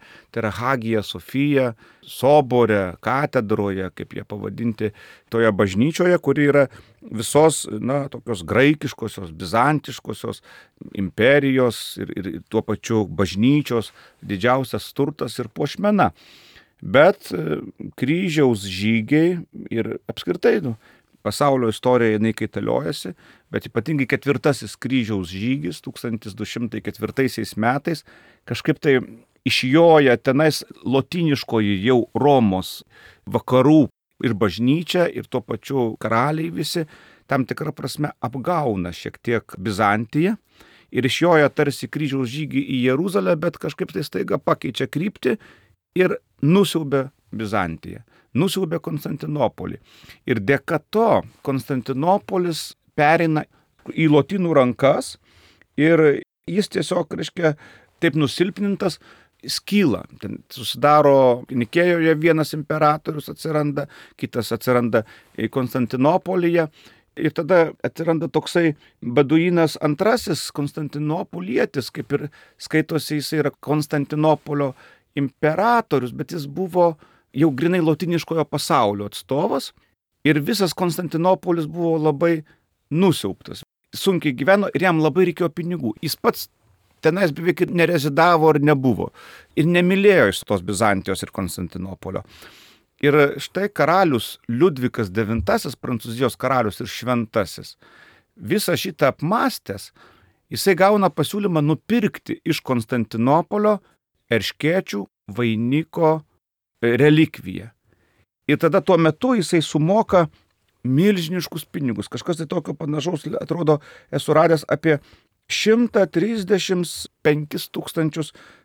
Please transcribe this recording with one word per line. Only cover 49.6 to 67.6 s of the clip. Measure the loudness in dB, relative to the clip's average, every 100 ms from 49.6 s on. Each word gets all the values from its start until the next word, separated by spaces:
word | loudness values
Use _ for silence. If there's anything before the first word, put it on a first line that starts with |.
| -10 -10 _ _ -20 -14 -4
Ir | -2
dėka | 0 0 0 -6 -2
to | 0 2 2 0 _
Konstantinopolis | -4 -4 -4 -6 -4 -2 0 0 0 -2 -2 -4 -10 -16 _
pereina | 0 4 4 2 0 -4 _ _ _ -10
į | 0 4
lotynų | 4 2 -2 2
rankas | 4 2 2 2 2 -4 -14 _ _ _ _ _ 0
ir | 4 6 6 2 -4 _ -4
jis | -4 -2
tiesiog, | -4 -2 -2 -4 -6
reiškia, | -8 0 0 0 -10 -20 _ _
taip | 0 2
nusilpnintas, | 0 0 -2 0 -2 0 -2 -4 -14 -20 _ _
skyla. | -10 -8 0 2 2 0 -6 -14
Ten | -12 -12 -14
susidaro | -12 -10 0 4 6 8 6 6 2 -2
Nikėjoje | -4 0 2 2 4 2 4
vienas | 4 2 0 -4
imperatorius | -6 2 2 2 -4 -10 -12
atsiranda, | -10 -4 -2 -2 -4 -8 -12 -20 _
kitas | -6 -6 -4 -4
atsiranda | 2 2 2 0 -2 -10 _ -6 -4
Konstantinopolyje. | -2 -4 -2 -2 0 2 2 0 -2 2 0 0 -6 -20 _ _
Ir | -4 -4
tada | -4 2 4